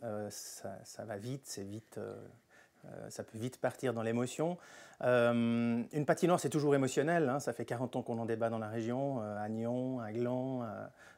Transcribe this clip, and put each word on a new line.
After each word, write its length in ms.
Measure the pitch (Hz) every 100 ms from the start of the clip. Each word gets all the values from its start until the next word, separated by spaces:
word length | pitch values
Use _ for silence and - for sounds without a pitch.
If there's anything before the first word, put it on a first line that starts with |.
euh, 240 | 117 107 104
ça, 460 | - - - 101 98
ça 220 | - -
va 120 | 110 104
vite, 260 | 117 123
c'est 180 | - -
vite... 360 | 98 107 - 110
Euh, 180 | 104 104 104 120 _ - - _ -
euh, 240 | - 104
ça 120 | -
peut 160 | 101 110
vite 200 | 123 -
partir 360 | 127 - 131
dans 80 | 113
l'émotion. 560 | 113 117 123 - 160 180 - - - -
Euh, 800 | 123 123 120 120 117 117 117 117 -
une 140 | 151 143
patinoire, 320 | 160 170 175
c'est 120 | 143
toujours 240 | 160 147
émotionnel, 540 | 139 131 - 147 170 135
hein, 120 | 139
ça 120 | 123
fait 120 | 117
quarante 320 | 120 117 123 127
ans 60 |
qu'on 160 | 117 117
en 80 | 113
débat 220 | 113 113
dans 100 | 113
la 100 | 107
région, 520 | 113 113 127 139 131
euh, 240 | 107 104
à 40 | 107
Nyon, 520 | 110 117 123 127 127
à 120 | 110
Gland, 500 | 117 123 127 131 127
à, 280 | 113 104 104 - -